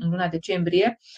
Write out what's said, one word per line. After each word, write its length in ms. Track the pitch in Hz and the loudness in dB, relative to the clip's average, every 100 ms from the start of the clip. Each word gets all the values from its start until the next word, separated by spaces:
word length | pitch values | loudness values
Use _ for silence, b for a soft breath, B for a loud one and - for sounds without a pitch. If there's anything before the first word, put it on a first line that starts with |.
în 60 | 170 | -2
luna 180 | 180 175 | -2 -2
decembrie, 720 | 165 - 180 170 175 226 - b | -4 -4 -2 2 2 2 0 b